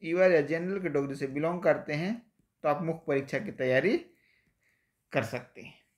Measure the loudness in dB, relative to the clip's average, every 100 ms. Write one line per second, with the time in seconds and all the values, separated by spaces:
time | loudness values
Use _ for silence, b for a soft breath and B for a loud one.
0 | -4 4 6 6 4 -2 -2 -4 -2 -2
1 | -2 -4 -6 -2 -2 0 2 2 0 -4
2 | -4 -6 -10 _ _ _ -2 0 -2 -4
3 | 0 -2 0 -6 -6 -4 2 4 4 0
4 | -2 _ _ _ _ _ _ _ _ _
5 | _ -4 -2 -6 -12 -20 -20 -20 _